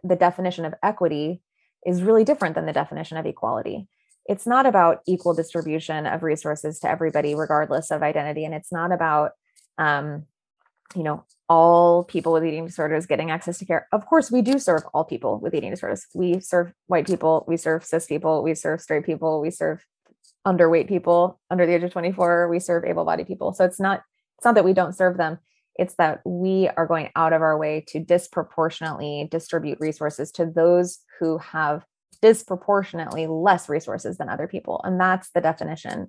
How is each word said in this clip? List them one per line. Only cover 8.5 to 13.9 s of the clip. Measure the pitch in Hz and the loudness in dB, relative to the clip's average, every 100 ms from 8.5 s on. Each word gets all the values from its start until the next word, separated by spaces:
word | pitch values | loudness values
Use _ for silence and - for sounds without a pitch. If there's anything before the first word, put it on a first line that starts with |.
it's | 151 - | -8 -8
not | 170 175 | -6 -2
about, | 175 160 151 151 - _ _ _ - | 0 2 2 0 -4 _ _ _ -4
um, | 156 143 151 147 151 _ _ _ _ _ _ 185 | -2 0 -4 -10 -14 _ _ _ _ _ _ -8
you | |
know, | 156 156 _ _ - | -6 -6 _ _ 2
all | 165 170 170 175 170 175 | 6 8 8 8 6 2
people | 175 165 | -4 0
with | 160 165 | 0 0
eating | 156 165 | -4 -10
disorders | 175 151 156 175 | -6 -2 -2 -2
getting | 151 160 | -2 -2
access | 165 - 175 | -6 -6 -10
to | 190 | -4
care. | 165 - | -4 -2